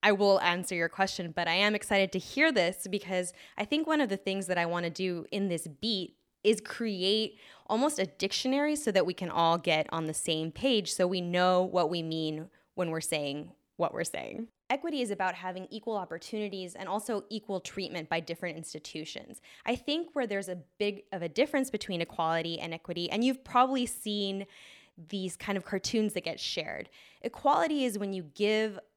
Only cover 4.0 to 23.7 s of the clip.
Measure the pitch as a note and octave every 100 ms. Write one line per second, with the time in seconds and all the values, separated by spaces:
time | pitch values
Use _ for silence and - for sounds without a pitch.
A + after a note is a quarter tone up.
4 | C4 F#3+ - F#3+ F#3 F3+ E3+ F3 E3+ E3
5 | F#3 F3 - G#3 G3 E3+ E3 D3 A3 G#3
6 | F3+ _ _ _ G#3 G#3+ - - A3+ G3
7 | F#3 G#3+ A3 - - - - A3 C#4+ D4+
8 | F#3+ - G3 - B3+ C4+ D4 D4+ D4+ F#3+
9 | F3 F3+ F3+ - E3 E3+ E3+ D#3 D#3 E3
10 | D#3 D#3 - D#3+ D#3+ - C4 A#3 F3 -
11 | F3+ F#3 F3 F3 F3+ F3+ F3+ F3+ D#3+ F3
12 | E3 D#3+ D#3 D#3 E3 _ _ - F3 D#3+
13 | - D#3 C#3+ C#3+ E3 - _ _ E3+ -
14 | - - B1+ - A3+ _ _ C4+ E4+ D4+
15 | A#3+ G3+ F#3 F3 F#3 F#3 F#3 A3 G#3 G#3+
16 | F3+ E3 - A3 G#3 F#3+ F#3 F3 F#3+ G3
17 | G#3+ G#3+ - A3 - G3 - - F#3 F3
18 | D#3+ E3 E3 E3 F3+ D#3+ D#3+ D#3 - D#3
19 | D#3 - - - - - - A#3+ - D4+
20 | E4 - B3 G3+ F#3+ F3+ D3 _ G#3 G3+
21 | - F#3+ E3+ D3+ C#4+ C#4+ C4 G#3 - F3+
22 | E3+ - D#3+ E3 E3 E3 E3 E3 - F3
23 | F3 F#3+ B3 C4 - B3 B3+